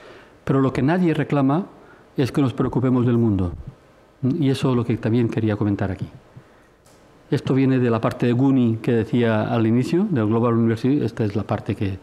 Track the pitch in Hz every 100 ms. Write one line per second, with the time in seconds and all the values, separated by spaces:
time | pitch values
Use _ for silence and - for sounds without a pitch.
0 | - - - - - 135 135 135 131 180
1 | 175 147 135 143 135 156 202 - - -
2 | - - 123 - 131 - 127 131 127 127
3 | 120 117 113 95 87 - - - - -
4 | _ _ 127 151 135 127 139 123 113 110
5 | 113 120 113 117 107 104 104 101 95 92
6 | - - - - - - _ _ _ -
7 | - - - 147 - 135 135 131 123 113
8 | 127 - 123 117 139 135 117 113 131 117
9 | 110 123 117 107 107 120 110 120 127 170
10 | 214 139 107 117 120 117 113 110 127 147
11 | 120 - 107 107 - 104 - 101 98 95